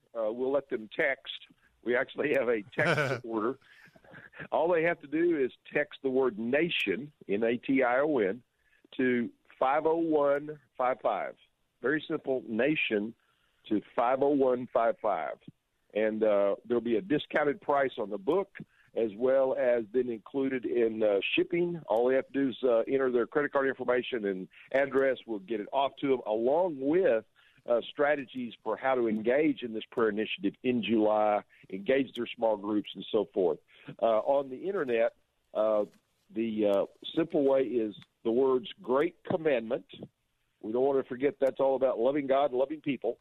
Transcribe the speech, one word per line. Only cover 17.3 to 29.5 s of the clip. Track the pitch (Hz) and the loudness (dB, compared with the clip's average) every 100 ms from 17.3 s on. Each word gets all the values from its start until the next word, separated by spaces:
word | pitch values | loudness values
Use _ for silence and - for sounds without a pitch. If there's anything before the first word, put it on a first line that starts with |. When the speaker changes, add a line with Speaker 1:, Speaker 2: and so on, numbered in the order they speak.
| 160 147 127 | -2 -2 -2
Speaker 1:
price | - 143 135 - | 0 0 0 -2
on | 104 | -8
the | 101 | -6
book, | 98 180 190 - - _ _ 110 | -2 -2 -2 -8 -20 _ _ -4
as | 113 101 | -4 0
well | 127 135 131 127 | 2 2 2 2
as | 127 120 104 | 2 2 0
then | 127 123 | 0 -2
included | 113 - 139 135 131 107 | -4 -6 -4 -2 -2 -2
in, | 120 113 110 | 2 2 2
uh, | 107 101 92 - | 2 2 2 0
shipping. | 185 170 175 170 147 | 0 0 0 -2 -2
All | 107 123 | 2 2
they | 135 | 2
have | - | 0
to | |
do | 139 139 | -2 -2
is, | 107 | 0
uh, | 127 113 107 | 2 4 4
enter | 135 131 | 4 2
their | 120 113 | 2 2
credit | 151 147 | 0 0
card | 139 135 | 2 2
information | 123 123 123 117 123 101 | 0 0 0 0 -2 -2
and | 92 90 - - | -2 -6 -14 -4
address. | 135 139 131 135 123 - | 0 2 2 2 0 -4
We'll | 107 | -8
get | 95 110 | -4 -6
it | 101 | -4
off | 135 139 - | -2 -2 -2
to | 143 | 0
them, | 127 - | 0 0
along | 110 120 156 185 139 | 0 2 2 0 -2
with, | 135 175 180 113 - _ _ _ - | 0 2 4 2 -2 _ _ _ -2
uh, | 120 - | -2 -2
strategies | - 143 147 127 127 120 - | -2 0 0 -4 -8 -10 -8
for | 110 104 | -6 -4
how | 131 131 | 0 0
to | 117 | 0
engage | 107 107 135 156 | 0 2 2 2